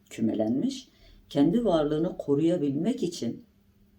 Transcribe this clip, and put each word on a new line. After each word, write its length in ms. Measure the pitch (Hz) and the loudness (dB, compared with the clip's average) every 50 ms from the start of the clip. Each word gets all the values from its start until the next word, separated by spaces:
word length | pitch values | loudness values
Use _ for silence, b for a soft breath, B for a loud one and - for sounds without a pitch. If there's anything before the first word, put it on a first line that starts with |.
| _ - | _ -16
kümelenmiş, 760 | - - 113 107 101 104 110 113 123 139 185 269 - - - b b b b b b b b - | -6 -2 -2 0 0 0 0 0 0 0 0 -2 -4 -6 -10 b b b b b b b b -4
kendi 360 | - 143 143 160 175 240 240 | 0 2 4 4 4 2 2
varlığını 520 | 208 175 160 147 147 156 151 165 185 - | 2 2 2 2 2 0 0 0 -2 -4
koruyabilmek 840 | - - - 143 147 160 165 180 170 143 143 135 147 175 220 262 - 202 | -4 -2 0 0 2 2 2 2 0 0 -2 -2 0 0 -2 -2 -2 -2
için 420 | - - - - 117 - - - _ _ _ _ _ _ _ _ _ _ | -6 -4 -6 -6 -6 -6 -8 -12 _ _ _ _ _ _ _ _ _ _